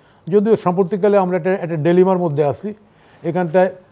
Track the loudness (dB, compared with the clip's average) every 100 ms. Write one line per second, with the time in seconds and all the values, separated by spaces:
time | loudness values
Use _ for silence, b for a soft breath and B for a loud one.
0 | B B -2 0 2 0 0 -2 -2 0
1 | 2 2 0 -2 -2 -4 -4 -2 2 4
2 | 4 2 -2 0 -2 -2 -10 -14 _ B
3 | B B -6 -4 0 2 0 -2 B